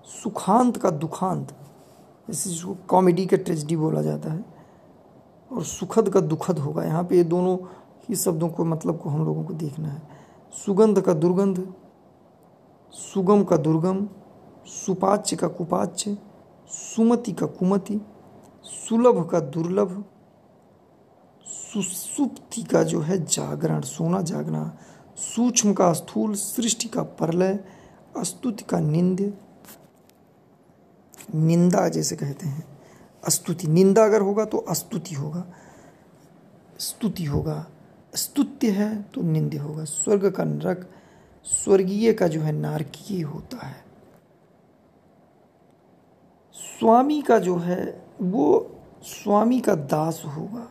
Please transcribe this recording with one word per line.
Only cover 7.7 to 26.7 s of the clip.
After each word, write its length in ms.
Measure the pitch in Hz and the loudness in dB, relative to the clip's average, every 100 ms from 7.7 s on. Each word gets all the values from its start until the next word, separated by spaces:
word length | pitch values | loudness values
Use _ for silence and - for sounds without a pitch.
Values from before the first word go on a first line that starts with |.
| - - - - | -20 -20 -18 -6
ही 80 | 190 | -2
शब्दों 320 | 190 160 165 | -2 0 -2
को 160 | 170 | 0
मतलब 340 | 165 160 175 160 | -2 0 -2 -4
को 120 | - | -4
हम 140 | 147 | -2
लोगों 200 | 156 156 | -2 -2
को 100 | 156 | -6
देखना 340 | 156 151 139 151 | -6 -8 -6 -8
है। 140 | 143 - - - - - | -10 -14 -20 -20 -20 -20
सुगंध 460 | - - 190 220 196 | -8 0 4 6 6
का 120 | 185 | 4
दुर्गंध, 520 | 165 175 180 196 185 185 - - _ _ _ _ _ _ _ _ _ _ | 4 4 4 2 0 -6 -14 -20 _ _ _ _ _ _ _ _ _ _
सुगम 500 | - - 196 185 208 | -18 -6 -2 4 4
का 120 | 196 165 | 6 2
दुर्गम, 500 | 151 160 180 190 202 - - - - - - | 4 2 2 0 -4 -8 -20 -20 -20 -20 -18
सुपाच्य 680 | - - 185 190 202 - 180 | -10 -4 0 2 2 0 -2
का 120 | 175 | -2
कुपाच्य, 680 | - 175 185 202 - 208 208 - - - - - | -2 -2 0 0 -4 -6 -8 -10 -20 -20 -20 -18
सुमति 640 | - - - 226 233 233 | -16 -8 2 4 4 0
का 140 | 170 160 | -4 -4
कुमति, 520 | - 185 196 196 208 - - - - - - | 0 2 2 0 -8 -8 -20 -20 -20 -20 -20
सुलभ 640 | - - - 226 247 190 165 | -20 -16 -2 4 6 6 2
का 100 | 175 | 0
दुर्लभ, 640 | 147 165 165 190 196 190 - _ _ _ _ _ _ _ _ _ _ _ _ _ | 0 -4 -2 0 0 -4 -12 _ _ _ _ _ _ _ _ _ _ _ _ _
सुसुप्ति 1160 | - - - 214 190 185 - - 254 - - 240 | -18 -16 -8 -6 -6 -8 -10 -2 -4 -4 -12 -12
का 200 | 175 165 | 0 0
जो 180 | 160 165 | 2 -2
है 240 | 156 190 | -2 -2
जागरण, 560 | 151 - 147 147 156 156 | -2 -4 -2 -4 -2 -2
सोना 400 | 139 - 165 190 | -4 -4 -2 0
जागना, 540 | 160 151 156 156 160 - - - - - | -2 -4 -4 -4 -6 -10 -20 -20 -20 -14
सूक्ष्म 560 | - - 247 247 208 | -8 0 0 2 2
का 200 | 196 185 | 4 4
स्थूल, 420 | 160 - 208 220 | 2 -4 -4 -2
सृष्टि 540 | 202 - - 226 | -4 -6 -4 -2